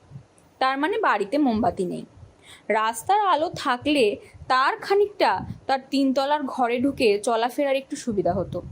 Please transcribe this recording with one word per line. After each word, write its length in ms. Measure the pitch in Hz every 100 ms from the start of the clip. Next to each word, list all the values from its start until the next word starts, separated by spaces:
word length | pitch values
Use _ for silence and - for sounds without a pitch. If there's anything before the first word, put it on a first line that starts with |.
| _ - - _ _ _
তার 200 | 262 269
মানে 200 | 311 453
বাড়িতে 400 | 339 220 196 285
মোমবাতি 460 | 277 214 180 190
নেই। 200 | 180 160 - - - _ - - -
রাস্তার 520 | 214 220 233 - 415
আলো 300 | 392 294 330 -
থাকলে 600 | 285 247 277 294 208 190 - - -
তার 280 | 262 285 427
খানিকটা 640 | - 403 403 - 269 185 - - -
তার 120 | 269 262
তিনতলার 520 | 277 269 269 269 294
ঘরে 360 | 262 - 240 247
ঢুকে 400 | 277 269 233 202
চলাফেরার 580 | 240 226 240 285 277 269
একটু 200 | 269 285
সুবিধা 360 | - 202 175
হতো। 300 | 185 170 175 -